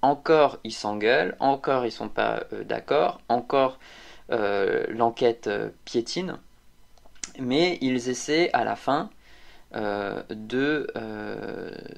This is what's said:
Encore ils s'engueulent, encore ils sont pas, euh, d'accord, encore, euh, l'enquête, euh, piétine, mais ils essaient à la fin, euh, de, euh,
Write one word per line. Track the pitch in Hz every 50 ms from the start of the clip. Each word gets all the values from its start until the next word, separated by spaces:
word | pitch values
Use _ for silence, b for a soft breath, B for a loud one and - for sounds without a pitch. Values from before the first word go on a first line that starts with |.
| -
Encore | 139 143 143 - - 160 156 147 135 123 - -
ils | 110 110
s'engueulent, | - - 107 104 104 104 110 123 143 175 185 - -
encore | - 135 139 135 - - 139 127 123
ils | 117
sont | 110 - 113 110
pas, | - - 107 110 113 110 - - 107
euh, | 104 104
d'accord, | 104 117 117 - - 139 147 170 175 - - - -
encore, | 117 120 120 - - 139 135 131 131 B B B B B B B B B B -
euh, | - 117 107 101 101 101 98 95 - - - -
l'enquête, | - 113 120 117 113 - 131 120 117 - - 107
euh, | 101 104 110 107 - - -
piétine, | - - 123 117 - - 170 185 180 - - - - - - _ - - _ - - - - - - - - - - - -
mais | 131 123 127 147 170 180 - -
ils | 131 131 127 127 117 127
essaient | 127 123 - - 147 160 175 175 -
à | 127 117
la | 110 107
fin, | - - - 135 151 190 214 - b b b b b b b b b b b -
euh, | 113 107 104 101 104 101 101 101 - - -
de, | 110 107 107 107 120 127 135 147 151 151 - - -
euh, | - 113 110 107 107 104 104 107 107 104 104 101 95 90 - - - - - -